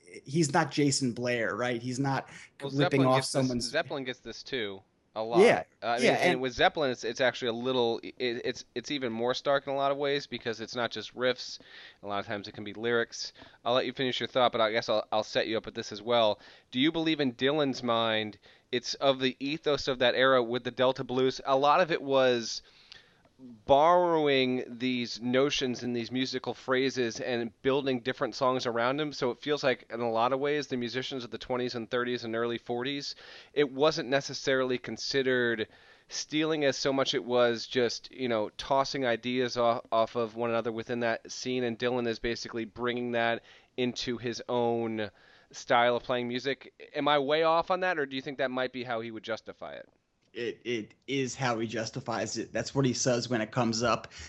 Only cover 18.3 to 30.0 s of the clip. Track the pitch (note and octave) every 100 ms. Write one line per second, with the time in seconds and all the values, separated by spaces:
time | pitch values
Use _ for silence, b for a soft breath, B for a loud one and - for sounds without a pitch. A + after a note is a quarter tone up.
18.3 | G2+ b b b B2 - - C#3 C3 C3
19.3 | - C#3 D#3 D3+ C#3 - B2+ B2 - C3
20.3 | C3 A#2 B2 B2 A#2 B2+ C3 B2 B2 C3
21.3 | - C#3 C3+ C#3+ D#3+ E3 E3 C#3 C3+ C3
22.3 | A#2+ A2 - - B B B B B B
23.3 | _ B2 A2 C3+ C#3 D#3+ F3+ F3 E3 D3
24.3 | C3+ B2+ B2+ - A#2 B2+ B2 A#2 G#2 B2
25.3 | B2+ C#3+ - C3 A#2+ B2 A#2+ A2 B2+ B2+
26.3 | B2+ B2+ A2 - B2+ C3 A#2+ A#2 G#2+ B2+
27.3 | A#2+ A#2 - C3 C#3 C3+ B2 B2+ B2 B2+
28.3 | - B2+ B2+ B2 A#2 A#2+ C#3+ D3+ C3 B2+
29.3 | A2+ C#3+ C#3+ C#3 A#2+ - A#2